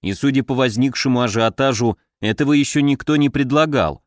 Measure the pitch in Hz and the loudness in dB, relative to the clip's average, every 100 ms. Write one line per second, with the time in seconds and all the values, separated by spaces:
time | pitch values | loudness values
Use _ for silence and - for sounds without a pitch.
0 | 90 95 143 135 - 131 131 110 135 120 | -6 -2 0 0 -2 0 0 0 -2 0
1 | 139 123 123 104 113 - 135 113 117 101 | -2 0 0 0 -2 0 -2 0 -2 -2
2 | _ _ 107 110 143 147 139 151 143 139 | _ _ -4 -2 2 2 2 0 0 0
3 | - 151 143 147 131 147 156 143 85 71 | 0 0 2 0 0 0 0 0 -2 -4